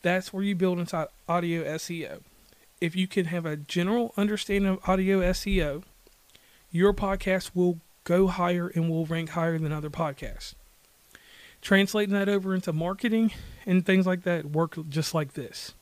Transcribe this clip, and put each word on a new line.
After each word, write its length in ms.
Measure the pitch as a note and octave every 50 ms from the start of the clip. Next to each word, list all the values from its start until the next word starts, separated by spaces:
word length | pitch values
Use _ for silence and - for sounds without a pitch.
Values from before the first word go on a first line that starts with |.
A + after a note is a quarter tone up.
That's 300 | - F3 F3+ F#3 F3+ -
where 100 | - F#3+
you 120 | G3 G3+ G3+
build 240 | E3+ F#3+ F#3 F3+ F3
inside 300 | F3 - - E3 D#3 - _ _ _ -
audio 340 | E3 F3 E3+ E3+ E3+ E3+
S 280 | D#3+ D3 D#3 D#3+ - -
E 160 | F3 E3 D3
O. 140 | - - - - _ _ _ _ _ - _ _ _ _ _
If 160 | F3 E3 E3
you 100 | F#3 F#3
can 200 | F#3 - G3 F3+
have 180 | D#3+ F3 F3 E3
a 140 | D#3+ D3+ D3+
general 560 | D3 - - F3 E3+ F#3+ A3+ A#3+ A#3 A3+ -
understanding 560 | - G3+ G#3 G#3+ G#3 - - G3 G3+ G3+ F#3+
of 160 | F#3+ - - -
audio 320 | F#3+ F#3+ F#3+ F#3+ G3 F#3+
S 260 | F3+ F3+ F#3 - -
E 160 | G3+ G3+ F#3
O, 200 | D#3+ D3 C#3+ D#3 - - _ _ _ - _ _ _ _ _ - _ _ _ _ _ _
your 220 | E3+ E3+ F#3 G3+ G3
podcast 560 | - G#3 G3 G3 F#3+ - G3 F#3+ F#3 - - -
will 260 | F3+ F3+ F3+ E3+ E3 _ _ _ _ _
go 240 | - F3 F3+ G3 F#3
higher 400 | F3 F#3 F3 F3 F3+ F3 F3 F3
and 200 | - E3+ E3 E3
will 160 | D#3+ D#3+ E3
rank 260 | D#3 E3 E3 E3 D#3+
higher 280 | - F3 E3 E3 E3 D#3+
than 140 | D#3+ D3
other 180 | D#3 D3+ D3 D3+
podcasts. 640 | D3 - E3 D3 C3+ - - - - - - - - - - _ _ _ _ _ _ _ _ _ _ - _ - - - - - - _
Translating 540 | - - G3 G3 G3 F#3+ - G#3+ G#3 G3 G3+
that 160 | G3+ G3 G3+
over 240 | G3+ G3 F#3+ F#3+ F#3+
into 180 | F#3 - F#3
marketing 600 | D#3 D#3 E3 F3+ G3 - - A#3 A3 A3+ A3+ G#3+ - - - - - - -
and 180 | - F3+ F#3 F3
things 220 | - F#3+ F#3+ F#3
like 160 | F#3 F#3 F3+
that 240 | F3+ F3+ F3 E3 D3+
work 320 | D3 D3 D#3 E3 D#3+ - E3 D#3 D#3
just 240 | C#3 D#3+ D3 -
like 220 | - D#3+ D3+ C3+ -
this. 400 | D3 B2 - - - - - - -